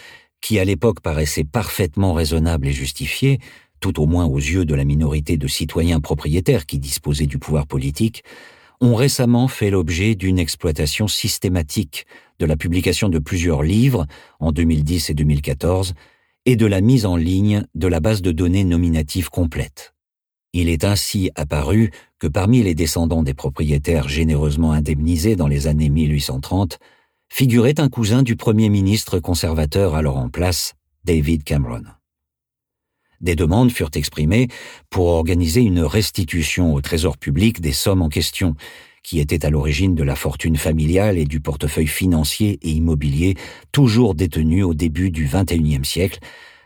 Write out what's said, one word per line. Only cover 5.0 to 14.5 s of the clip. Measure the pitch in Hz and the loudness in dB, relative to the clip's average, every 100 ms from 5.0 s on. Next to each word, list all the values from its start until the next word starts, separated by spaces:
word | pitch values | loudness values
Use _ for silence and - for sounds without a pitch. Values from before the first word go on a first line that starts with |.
| 78 76 73 80 | 0 -2 -2 -2
de | 67 | -2
citoyens | - 80 85 82 82 | -4 -4 0 0 0
propriétaires | 73 76 76 82 92 127 - | 0 -4 -2 -2 2 0 0
qui | 73 | -8
disposaient | 69 - - 73 76 | -6 -6 -4 -2 -2
du | 69 | -4
pouvoir | - 76 73 | -4 -4 -4
politique, | 76 67 73 110 - - - - - _ - | -4 -4 -2 -2 -4 -20 -20 -20 -20 _ 0
ont | 123 110 | 2 4
récemment | 135 - 123 120 127 | 2 2 2 2 2
fait | - 104 | 0 0
l'objet | 98 80 85 104 107 | 0 0 0 0 0
d'une | 95 92 | 0 0
exploitation | 82 - 85 76 76 - 107 | 0 -4 -4 -2 -2 -2 -2
systématique, | - 110 - 101 90 76 - - - - - _ - | -2 -4 -4 -2 -2 -2 -4 -6 -6 -16 -20 _ -4
de | 80 | -2
la | 76 | 0
publication | 85 87 92 - 107 | 0 0 0 0 0
de | 82 | 0
plusieurs | 73 92 85 76 | -2 -2 0 0
livres, | 76 104 135 120 73 - - - | 2 2 2 2 -4 -10 -20 -6
en | 78 | -2